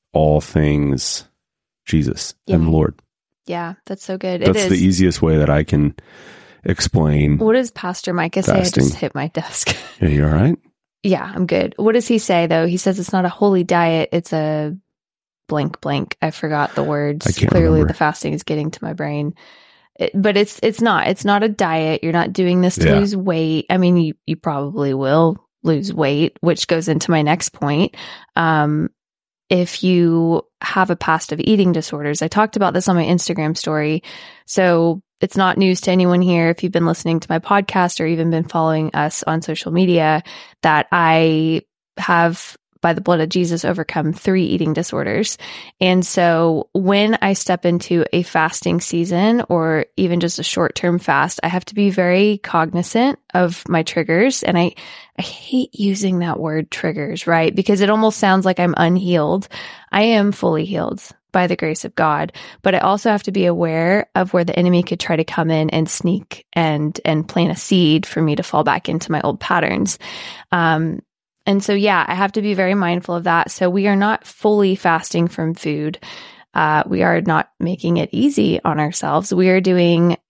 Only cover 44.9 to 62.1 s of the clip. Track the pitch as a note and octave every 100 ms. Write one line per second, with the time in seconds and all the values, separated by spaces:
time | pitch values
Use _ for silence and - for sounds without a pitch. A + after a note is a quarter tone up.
44.9 | C#3 C#3+ G#2+ G#3+ - - - - _ F#3
45.9 | F#3 F3 - E3+ E3 E3 D#3+ - - F#3
46.9 | G3+ G#3+ A3+ G3 G3 - F3 F3 F3 -
47.9 | F3 - F3+ F3 - D#3+ - F3 E3+ -
48.9 | E3+ E3+ F3 G#3 A#3+ - F3 D#3+ D#3 -
49.9 | - F#3 F3 E3+ - D#3 - E3 - F3+
50.9 | F3 - C#3 D3+ - E3 F3+ - G#3 G3+
51.9 | F#3+ F3+ F3+ G#3 G3+ - E3+ E3 E3+ F3
52.9 | A3+ C4 - _ F3+ F3+ F3 - E3 D#3+
53.9 | - D#3+ E3 B3+ C4 - F3 F3 - -
54.9 | - - - - - - B3+ - - G3
55.9 | G3 G3 F3+ E3+ - D#3+ D#3 D3+ - E3+
56.9 | D3+ D3 E3 - E3 D#3+ - G3 G3+ G3+
57.9 | G#3+ A3 G#3+ G3+ F#3+ F#3 F3+ F3 - E3
58.9 | F3+ F#3 F3 D3+ F#3 - - - - -
59.9 | G3 A3 A3 G3+ G3+ F#3 D#3+ F3 F#3 -
60.9 | - - - _ F#3 F3+ F3+ D#3+ D#3 -
61.9 | - D#3+